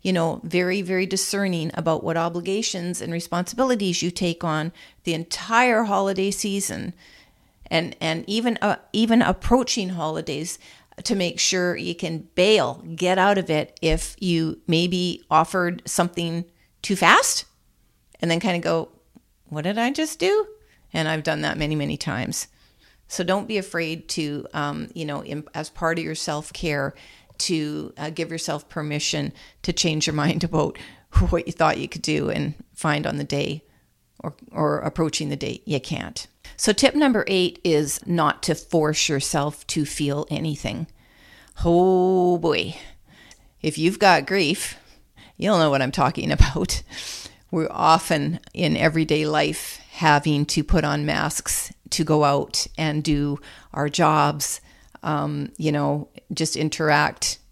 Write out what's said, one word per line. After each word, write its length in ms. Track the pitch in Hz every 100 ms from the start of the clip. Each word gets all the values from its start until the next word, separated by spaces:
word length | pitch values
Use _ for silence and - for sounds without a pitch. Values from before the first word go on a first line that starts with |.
you 100 | 196
know, 300 | 185 165 -
very, 380 | 165 175 180 196
very 240 | 180 185
discerning 680 | 190 185 - 202 196 175 156
about 280 | - 165 160
what 140 | - 165
obligations 840 | 165 170 175 196 226 185 175 175
and 100 | 139
responsibilities 920 | 170 - 175 180 - 262 247 196 175
you 80 | 175
take 320 | 175 180 170
on 300 | 170 156 156 - - _
the 80 | -
entire 720 | 160 165 - 175 226 254 226
holiday 460 | 220 196 196 190 196
season 640 | 202 214 196 196 82 180 - - - _ _ _ _ -
and, 240 | 165 165 -
and 240 | 165 160 -
even, 320 | 214 240 233
uh, 140 | 208 - -
even 260 | 208 226 233
approaching 680 | - 185 - 247 247 - 185
holidays 680 | 180 156 156 156 143 170 - - - _ -
to 120 | -
make 240 | 196 175 -
sure 380 | - 185 180 170
you 180 | 180
can 320 | 170 170 165 -
bail, 480 | - 190 214 127 127 165 165
get 220 | 180 185
out 180 | 190 202
of 140 | 170
it 280 | 151 - -
if 340 | 160 160 - -
you 440 | 185 170 160 - -
maybe 560 | 165 175 180 180 - _
offered 520 | 156 165 190 175 170
something 600 | - - 175 175 170 170 170 _ _ _
too 160 | - 190
fast 480 | 175 277 554 - - _ _ _ _ _ _ _
and 120 | 170
then 100 | 165
kinda 200 | 190 175
go, 280 | 165 165 - _ _ - _ _ _
"What 140 | 151
did 120 | 160 208
I 140 | 240
just 280 | 285 311 -
do?" 280 | 370 415 427 - _ _ _
And 160 | 160 156
I've 160 | 156
done 200 | 151 151
that 160 | 151 160
many, 180 | 151 151
many 220 | 139 -
times. 480 | - - - - - _ _ _ _ _ _
So 140 | -
don't 240 | 175 190 220
be 120 | 214
afraid 500 | 190 175 160 160 -
to, 360 | - 151 147 -
um, 340 | 160 147 151 156
you 100 | -
know, 180 | 151 147
im-, 260 | - 147 151
as 160 | - 156
part 300 | - 165 165
of 60 |
your 100 | 160
self-care, 800 | 160 - 151 - - 170 143 139 - - - _ _
to, 540 | - 165 151 151 156 -
uh, 140 | 151
give 200 | 160 160
yourself 380 | 165 - 151 -
permission 640 | - 151 147 - 156 143 - - _
to 100 | -
change 340 | 175 180 156 156
your 80 |
mind 300 | 151 151 165
<laughs> 0 |
about 340 | 165 160 147 - - - _ - 180
what 180 | 170 170
you 60 |
thought 260 | - 160 143
you 100 | -
could 140 | 160
do 280 | - 151 147
and 240 | - 143 151 -
find 340 | - 160 147 151
on 100 | 143
the 80 |
day 380 | 143 143 - 151 _ _ _ _ _ _
or, 140 | - - -
or 260 | - 151 151
approaching 480 | - - 170 - 151
the 80 | 143
date 260 | 151 - -
you 140 | 143
can't. 460 | - - 85 - - _ - -
So 160 | -
tip 220 | 208 262
number 300 | 294 285 226 -
eight 340 | 190 180 -
is 400 | 180 151 147 - -
not 360 | 170 151 -
to 100 | -
force 540 | 185 - 165 151 156 -
yourself 580 | 143 - 156 143 143 -
to 160 | -
feel 420 | 143 - 143 143 -
anything. 560 | 156 160 147 - - 165 - _ _ - - - -
Oh 720 | 170 170 185 185 185 185 180 175
boy. 380 | 165 147 - - - - _ - - - _ _
If 160 | 156 151
you've 200 | 160 196
got 280 | 202 165 139
grief, 500 | 190 156 180 - - _ - _ - - _
you'll 220 | 190 196
know 120 | 156
what 120 | 139
I'm 100 | 131
talking 380 | - 135 - -
<laughs> 0 |
about. 500 | 143 - - - - - - - - - - _
We're 180 | 170 160
often 720 | - 156 165 - 160 143 165 -
in 240 | - 170 156
everyday 500 | 156 160 156 156 151
life 540 | 151 151 160 - - -
having 540 | - 160 147 156 147 147
to 180 | -
put 200 | 151 151
on 220 | 151 147 147
masks 680 | 151 160 - - - - - -
to 120 | -
go 220 | 151 151
out 420 | 147 143 - - - -
and 280 | 160 151
do 340 | 151 143 143 143 - - -
our 160 | - 147
jobs, 720 | 143 156 156 147 147 - - - - - -
um, 480 | - 151 147 147 143 -
you 140 | 156
know, 380 | 147 143 147 147 - _
just 240 | 143 160 -
interact 840 | 156 - 160 147 147 - - - _